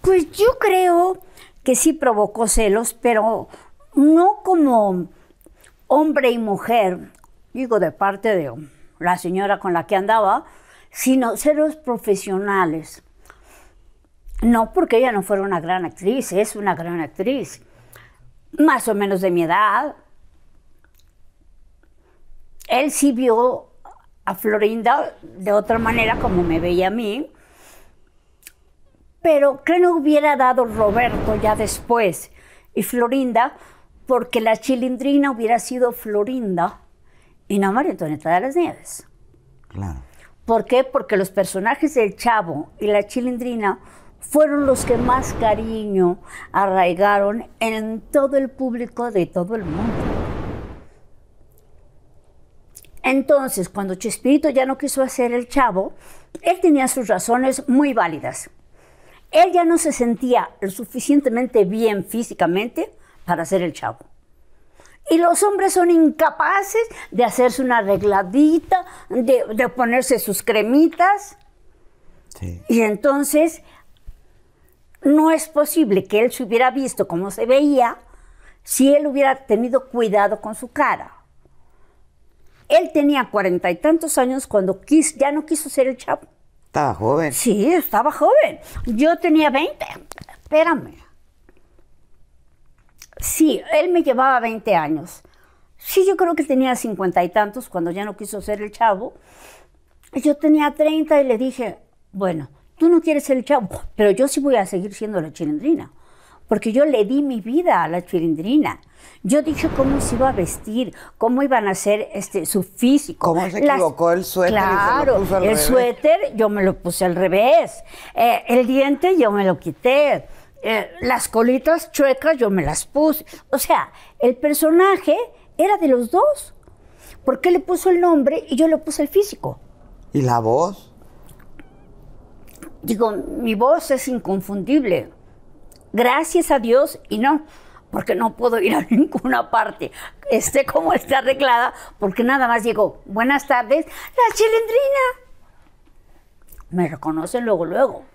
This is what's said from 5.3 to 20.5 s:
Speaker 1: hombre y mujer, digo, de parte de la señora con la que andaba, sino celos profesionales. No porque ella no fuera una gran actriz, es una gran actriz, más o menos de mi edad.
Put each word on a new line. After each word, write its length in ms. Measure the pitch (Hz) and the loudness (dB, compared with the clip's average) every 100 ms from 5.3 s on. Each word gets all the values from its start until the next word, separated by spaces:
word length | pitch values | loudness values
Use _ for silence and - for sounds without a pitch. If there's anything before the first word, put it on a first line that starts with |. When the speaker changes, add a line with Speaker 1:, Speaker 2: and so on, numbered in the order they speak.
| _ _ _ _ _ _ | _ _ _ _ _ _
Speaker 1:
hombre 440 | 269 311 302 262 | 2 2 2 0
y 60 | 240 | 0
mujer, 720 | 220 190 - 233 190 180 - _ _ _ _ | -2 -4 0 2 2 -2 -12 _ _ _ _
digo, 260 | 233 254 220 | -10 -2 0
de 120 | 170 | 0
parte 440 | - 196 196 226 190 | -2 -4 -2 0 0
de 160 | 143 117 147 _ - _ | -2 -10 -18 _ -20 _
la 200 | 175 180 | -2 -2
señora 420 | 175 185 196 196 | -2 -4 -2 -2
con 140 | 196 | -2
la 120 | 170 - | -4 0
que 80 | 196 | -2
andaba, 500 | 202 220 196 247 - - _ - _ | 0 0 2 0 -4 -20 _ -20 _
sino 480 | - 254 262 233 214 | -6 0 2 0 0
celos 380 | 294 302 302 302 | 0 2 0 -2
profesionales. 1300 | - 233 - 196 - 190 202 196 175 156 156 - _ _ - - _ - _ _ _ _ _ _ - - | -8 -6 -2 -4 -2 -4 -2 0 0 -2 -10 -20 _ _ -20 -20 _ -20 _ _ _ _ _ _ -16 -2
No 320 | 226 233 220 | 2 2 2
porque 240 | 370 339 233 | 0 2 2
ella 140 | 262 | 2
no 100 | 208 | 0
fuera 220 | 185 202 | -2 -4
una 160 | 196 175 | -2 -4
gran 260 | 165 185 165 | -2 -4 -4
actriz, 460 | - 185 254 - | -6 -4 -4 -2
es 240 | 185 208 214 | -2 -2 -4
una 200 | 202 160 | -4 -4
gran 240 | 165 170 | -6 -6
actriz, 600 | 151 - 196 269 170 - _ _ _ - - _ - _ _ - | -8 -6 -4 -4 -6 -14 _ _ _ -20 -20 _ -20 _ _ 2
más 300 | 302 269 - | 2 2 0
o 80 | 202 | -2
menos 260 | 202 190 | 0 0
de 100 | 190 | 0
mi 120 | 175 | 0
edad. 520 | 165 180 214 214 285 - _ - - _ _ | 2 2 2 2 -2 -10 _ -20 -20 _ _